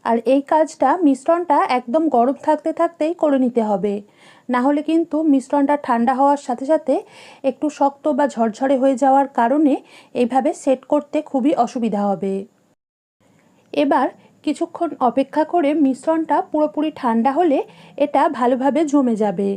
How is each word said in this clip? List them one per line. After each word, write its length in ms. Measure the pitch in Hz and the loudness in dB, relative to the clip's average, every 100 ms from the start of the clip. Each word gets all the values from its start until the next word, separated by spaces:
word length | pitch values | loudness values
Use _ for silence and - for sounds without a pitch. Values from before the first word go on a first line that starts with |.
আর 140 | - 233 254 | -2 -2 2
এই 160 | 277 | 0
কাজটা 460 | 277 311 311 - 262 349 | 2 0 0 0 0 2
মিশ্রণটা 560 | 311 269 - 339 349 285 254 | 2 2 0 -2 2 0 2
একদম 320 | 254 254 302 320 | -2 0 0 2
গরম 280 | 240 240 269 | 2 2 0
থাকতে 280 | - 302 320 | -2 -2 -2
থাকতেই 420 | 320 330 - 311 | -2 -2 -2 -4
করে 240 | 339 311 269 | 0 0 2
নিতে 240 | 254 240 | 0 0
হবে, 320 | 214 196 202 202 202 _ - - - | -2 -2 -2 -6 -10 _ -20 -20 -4
না 120 | 247 | 0
হলে 200 | 262 294 | 2 0
কিন্তু 340 | 302 330 330 294 | 0 0 0 0
মিশ্রণটা 520 | 320 277 254 285 277 294 | 2 2 2 0 2 0
ঠান্ডা 320 | 285 233 233 | 0 0 0
হওয়ার 260 | 254 277 285 | 2 2 2
সাথে 220 | - 240 269 | -2 -6 0
সাথে 280 | 311 311 311 427 - - - | 0 0 -2 -4 -20 -20 -6
একটু 220 | 269 262 302 | -6 -4 -6
শক্ত 340 | - 277 277 302 | 0 -2 0 -4
বা 120 | 277 285 | 0 -2
ঝরঝরে 480 | - 226 208 269 269 | 0 -4 -2 -2 2
হয়ে 200 | 269 254 | 2 2
যাওয়ার 300 | 277 269 269 | 2 2 2
কারণে 420 | 269 233 285 302 269 - - _ | 0 0 2 2 0 -6 -20 _
এইভাবে 360 | 247 240 254 269 | -4 0 0 -2
সেট 260 | 349 - 262 | -2 -2 -2
করতে 340 | - 294 294 294 | 0 -4 -2 -8
খুবই 300 | 302 269 254 - | -4 -2 0 0
অসুবিধা 440 | 226 254 226 202 | -2 -2 -4 -2
হবে। 320 | 202 196 196 196 202 _ _ _ _ _ _ _ _ _ _ _ _ | -2 -2 -4 -6 -10 _ _ _ _ _ _ _ _ _ _ _ _
এবার 340 | - 285 262 285 - _ _ | -2 2 2 0 -6 _ _
কিছুক্ষণ 480 | - 285 330 - 339 294 | -6 -6 -6 -6 -8 -2
অপেক্ষা 440 | 247 254 269 294 | -2 0 -2 -2
করে 260 | 302 349 277 320 | 0 0 0 2
মিশ্রণটা 540 | 269 254 - 320 320 294 | 0 0 -2 -2 0 -2
পুরোপুরি 480 | 381 302 302 302 302 294 | -2 -2 -2 -2 -6 -4
ঠান্ডা 340 | 233 226 240 | -2 0 0
হলে 260 | 269 349 285 453 - - - | 2 2 0 -2 -14 -20 -4
এটা 240 | 285 277 330 | 0 2 0
ভালোভাবে 520 | 247 247 254 269 269 | 0 0 2 0 0
জমে 300 | 320 285 254 214 | 0 2 2 0
যাবে। 340 | 214 185 196 | -2 -2 -4